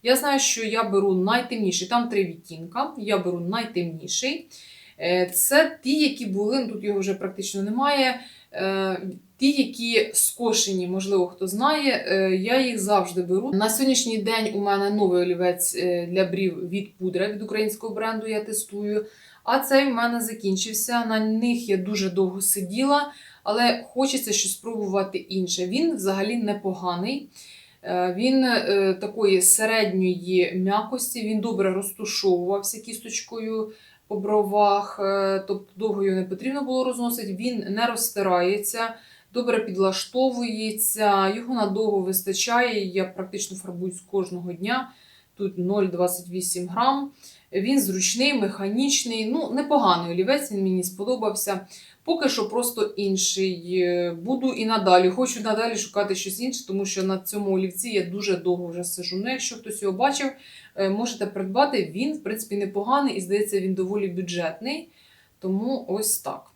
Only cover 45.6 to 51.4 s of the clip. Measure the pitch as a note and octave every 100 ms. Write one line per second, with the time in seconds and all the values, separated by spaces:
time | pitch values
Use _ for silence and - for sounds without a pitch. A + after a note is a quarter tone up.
45.6 | F3+ G3+ F#3+ F3 F3+ F3+ F3 F3+ F#3 F3+
46.6 | F3+ F#3 B3+ C#4 C#4 - - - _ F#3+
47.6 | G#3+ C#4 G3 F#3+ F#3 A3+ C#4 C4+ G3 -
48.6 | G3 A3 C#4 C#4 A#3+ A3+ A3 C#4+ D4 B3+
49.6 | C#4+ C#4+ G#3 E3+ E3+ F3 F#3+ C#4+ - G3+
50.6 | F#3+ F#3 F3+ - G#3 B3 G#3+ G3+